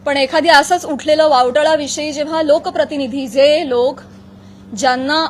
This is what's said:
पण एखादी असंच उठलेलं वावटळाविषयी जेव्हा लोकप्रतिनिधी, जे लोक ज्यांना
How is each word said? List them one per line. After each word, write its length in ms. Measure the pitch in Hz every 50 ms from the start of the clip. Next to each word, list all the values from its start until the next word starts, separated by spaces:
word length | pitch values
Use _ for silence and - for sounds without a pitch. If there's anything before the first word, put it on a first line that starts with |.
| -
पण 120 | 294 277 277
एखादी 320 | 269 262 - 311 294 339
असंच 360 | 320 277 294 - 359 359 -
उठलेलं 420 | - 294 233 - 302 302 311 311 311
वावटळाविषयी 840 | 285 247 254 247 240 302 302 311 311 302 294 254 - 311 294 302 285
जेव्हा 280 | 294 294 311 320 320
लोकप्रतिनिधी, 840 | 320 294 294 330 330 359 349 339 294 - 311 277 277 240 240 277 269 247
जे 420 | 196 269 277 294 302 320 349 269
लोक 300 | 247 240 247 269 - - - - - - - - - - - - - - - - - 196
ज्यांना 480 | 277 254 254 254 262 277 302 320 320